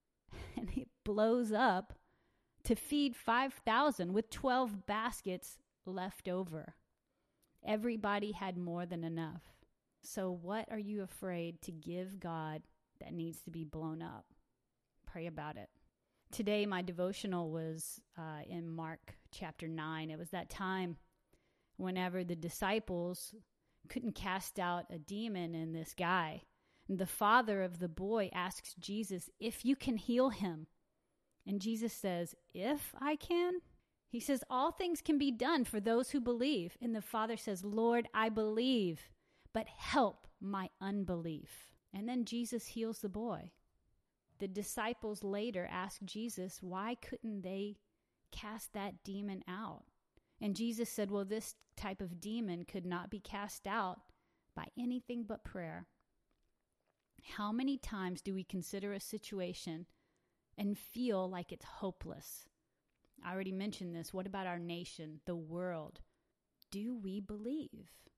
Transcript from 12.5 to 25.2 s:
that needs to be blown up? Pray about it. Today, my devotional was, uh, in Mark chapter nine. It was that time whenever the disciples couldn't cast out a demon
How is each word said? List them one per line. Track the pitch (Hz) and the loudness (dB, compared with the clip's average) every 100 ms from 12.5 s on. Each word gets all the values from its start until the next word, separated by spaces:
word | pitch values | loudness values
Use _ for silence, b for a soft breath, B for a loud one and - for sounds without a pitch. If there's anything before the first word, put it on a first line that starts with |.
| 156 - _ _ - | -4 -8 _ _ -16
that | - | -6
needs | 170 165 160 | -4 -4 -4
to | - | -8
be | 165 | -8
blown | 156 160 160 160 | -6 -4 -4 -4
up? | 160 104 - _ _ _ _ _ _ _ - | -6 -10 -14 _ _ _ _ _ _ _ -10
Pray | 170 170 | -6 -6
about | 151 147 120 | -4 -6 -8
it. | - _ _ _ _ _ _ | -12 _ _ _ _ _ _
Today, | - 208 208 208 | 0 4 4 4
my | 185 | 2
devotional | 180 175 180 202 202 180 165 | 0 2 2 0 0 0 2
was, | 160 160 160 - - - 175 | 0 -2 -4 -6 -10 -14 -10
uh, | 160 151 - | -8 -8 -6
in | 175 170 | -4 -4
Mark | 165 160 160 - - - | -4 -4 -6 -12 -18 -16
chapter | - 165 - 165 | -8 -8 -6 -4
nine. | 160 156 156 160 | -2 -2 -2 -2
It | 156 | -4
was | 170 | -4
that | 180 - | -6 -6
time | - 190 190 175 160 - _ _ b b b b - | -2 0 2 0 -2 -12 _ _ b b b b -4
whenever | 185 185 185 185 | 0 2 2 0
the | 180 170 | 0 -2
disciples | 165 - 196 220 220 175 175 170 - 220 - _ _ _ - | -4 0 2 4 2 0 0 -2 -8 -14 -20 _ _ _ -8
couldn't | 247 233 | -4 -2
cast | - 196 190 - - | -2 0 0 -2 0
out | 175 175 - | 2 2 -2
a | 170 | -8
demon | 147 202 | -6 -4